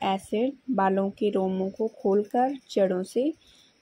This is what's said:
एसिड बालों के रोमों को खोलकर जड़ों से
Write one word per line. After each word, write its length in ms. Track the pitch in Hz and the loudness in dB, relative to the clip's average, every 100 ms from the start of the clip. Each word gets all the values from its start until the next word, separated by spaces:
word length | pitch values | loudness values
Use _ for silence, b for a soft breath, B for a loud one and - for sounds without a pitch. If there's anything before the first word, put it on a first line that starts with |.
| 196 | -2
एसिड 480 | 196 - 214 254 - - | -2 -2 -2 -2 -4 -4
बालों 380 | 196 190 190 196 | 0 2 2 0
के 180 | - 208 | -2 -2
रोमों 400 | 202 190 190 190 | 0 0 -2 -4
को 180 | 196 220 - | -4 -6 -2
खोलकर 600 | 208 196 208 247 254 277 - | 0 2 2 0 0 -2 -6
जड़ों 300 | - 190 185 196 | 0 0 0 -2
से 260 | 233 277 - b b b b | -2 -2 -4 b b b b